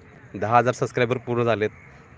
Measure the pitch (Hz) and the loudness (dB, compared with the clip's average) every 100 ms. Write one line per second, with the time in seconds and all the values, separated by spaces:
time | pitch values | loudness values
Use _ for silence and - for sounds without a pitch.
0 | - - - 98 104 120 120 - 123 - | -20 -20 -16 -8 2 2 2 -2 -4 -2
1 | 120 123 120 120 117 104 104 - - - | 0 -2 -2 -2 0 0 -2 -6 -20 -20
2 | - | -20